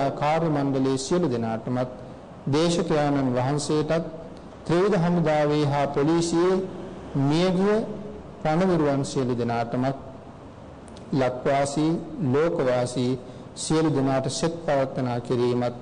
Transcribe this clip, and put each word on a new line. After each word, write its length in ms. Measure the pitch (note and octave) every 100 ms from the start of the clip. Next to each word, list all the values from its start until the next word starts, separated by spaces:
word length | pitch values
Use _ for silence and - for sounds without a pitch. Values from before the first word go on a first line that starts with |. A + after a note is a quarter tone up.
| C#3
කාර්ය 340 | C3 D3 D#3+ E3
මණ්ඩලයේ 500 | C#3+ C#3 C3+ C3+ C3+
සියලු 300 | - F3+ E3
දෙනාටමත්, 640 | A#2 A2+ A2+ B2+ B2 B2+ - - - - - -
දේශකයාණන් 880 | C#3+ E3+ E3+ E3+ D3+ D3 C#3+ C3
වහන්සේටත්, 680 | B2 B2+ D3 C#3+ D3+ D3+ E3 E3+ - - - - -
ත්‍රිවිධ 360 | - E3+ G3+ G3+
හමුදාවේ 680 | E3+ F3 D#3 D3+ D3 D3+
හා 220 | C#3+ C#3+ C#3
පොලිසියේ 760 | C#3+ D3 E3 E3+ E3 F3+ F#3+ F#3 - - - - C#3+
මියගිය 560 | C#3 D#3 F#3 F3+ G3 G#3+ C4 - - - - -
රණවිරුවන් 600 | D#3 D#3+ F#3+ E3+ D3 C#3
සියලු 300 | C3 C#3 B2
දෙනාටමත්, 600 | A#2+ A#2 A#2 A#2 B2 C3 C3+ - - - - - - - - - - -
ලක්වාසී, 800 | C3+ B2+ B2+ D3 C#3 C#3 - D#3 E3+ - C4 C#3
ලෝකවාසී 840 | C3+ E3+ E3+ C3 B2 B2 - B2 C3 - - -
සියලු 380 | - - D#3 D#3+
දෙනාට 360 | C3+ C3+ C3+ C3
සෙත් 240 | - E3+ E3+
ප්‍රාර්ථනා 600 | E3 C#3 C3 - B2+ A#2+
කිරීමත්, 560 | B2 B2 B2 A#2+ B2 A#2+